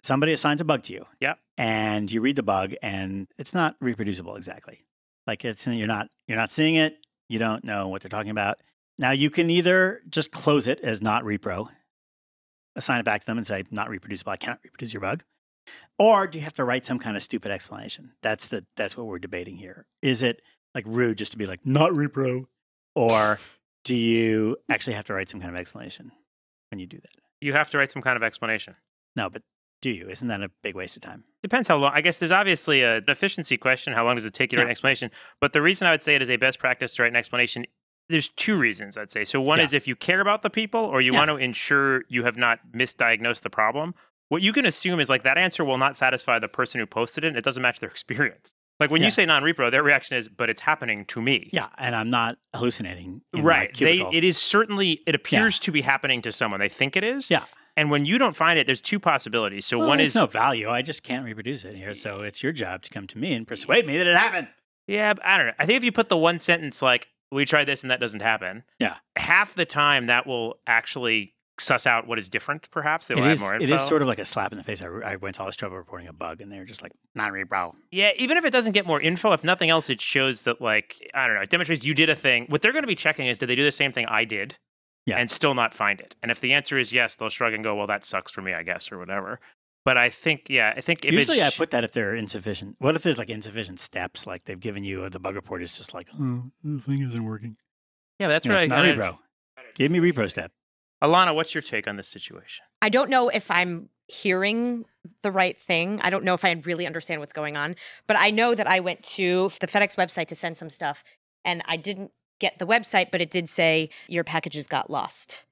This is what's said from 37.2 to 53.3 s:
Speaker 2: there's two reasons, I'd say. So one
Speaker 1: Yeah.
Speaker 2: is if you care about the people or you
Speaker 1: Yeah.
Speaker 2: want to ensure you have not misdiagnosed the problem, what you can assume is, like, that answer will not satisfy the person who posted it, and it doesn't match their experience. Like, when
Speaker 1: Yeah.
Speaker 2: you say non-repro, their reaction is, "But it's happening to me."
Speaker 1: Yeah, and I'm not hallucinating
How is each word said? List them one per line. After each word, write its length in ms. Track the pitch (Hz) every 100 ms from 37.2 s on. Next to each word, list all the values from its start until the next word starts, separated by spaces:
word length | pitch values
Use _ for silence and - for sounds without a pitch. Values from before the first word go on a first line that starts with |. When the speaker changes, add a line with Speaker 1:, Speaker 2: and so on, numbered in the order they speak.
| 117 123 120 - 120 _ _ _ _
Speaker 2:
there's 180 | 160 143
two 280 | - - 202
reasons, 400 | 120 95 104 107
I'd 140 | 104
say. 120 | 113
So 160 | 104 139
one 200 | 135 160
Speaker 1:
Yeah. 60 | 156
Speaker 2:
is 80 |
if 140 | 139 131
you 80 | 123
care 240 | - 185
about 220 | 196 214
the 80 | 208
people 320 | 220 220 226
or 180 | 214 135
you 140 | 127
Speaker 1:
Yeah. 60 | 247
Speaker 2:
want 100 | 151
to 80 | 147
ensure 640 | 127 113 - 143 139 131 -
you 160 | 123 120
have 100 | 117
not 240 | 120 113 -
misdiagnosed 680 | 117 127 - 120 113 120 117
the 60 | -
problem, 460 | - 110 131 165 - _ _ _
what 140 | 156
you 100 | 196
can 140 | 220 240
assume 340 | - 185 180
is, 100 | 131
like, 140 | 131
that 140 | 131 147
answer 260 | 180 -
will 140 | 147 127
not 180 | 135 135
satisfy 440 | 131 127 - 117
the 80 | 110
person 300 | - 127 123
who 40 | 107
posted 380 | - 120 -
it, 40 | 160
and 80 | 127
it 60 | 113
doesn't 160 | 127
match 160 | 127 -
their 100 | 107
experience. 640 | - - 117 135 - - _ _ _
Like, 120 | 147
when 100 | 160
Speaker 1:
Yeah. 60 | 202
Speaker 2:
you 40 |
say 140 | 214 175
non-repro, 460 | 151 147 170 123
their 120 | 131
reaction 320 | 147 139 - 127
is, 100 | 110
"But 200 | 104 117
it's 120 | 110
happening 420 | - 151 120 104 98
to 140 | -
me." 280 | 117 123 -
Speaker 1:
Yeah, 160 | 170 104 -
and 180 | 123 117
I'm 140 | 110
not 280 | 123 117 120 _
hallucinating 680 | 127 120 - 95 87 92 95 _